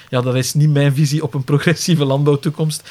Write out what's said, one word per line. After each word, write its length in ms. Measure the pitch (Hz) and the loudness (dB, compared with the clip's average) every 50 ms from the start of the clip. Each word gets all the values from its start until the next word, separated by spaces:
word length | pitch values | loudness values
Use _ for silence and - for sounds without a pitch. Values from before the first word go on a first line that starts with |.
| - - | -12 -4
ja, 120 | - 127 | -4 -2
dat 140 | 123 127 123 | -2 0 -2
is 200 | 131 127 - - | -2 -2 -2 0
niet 160 | 151 147 156 | 2 2 2
mijn 240 | 147 143 143 143 135 | 4 2 2 2 2
visie 280 | 139 160 135 143 156 | 2 0 0 0 -2
op 120 | 156 143 - | -4 -4 -6
een 100 | 143 131 | -6 -2
progressieve 600 | - 147 143 - 180 160 - - - 170 160 143 | 0 -2 0 2 0 0 0 0 0 0 2 2
landbouwtoekomst. 800 | 135 135 143 147 147 143 143 - 165 147 - 160 156 151 - - - | 0 0 2 2 2 2 0 0 -4 -4 -2 -4 -4 -4 -8 -12 -16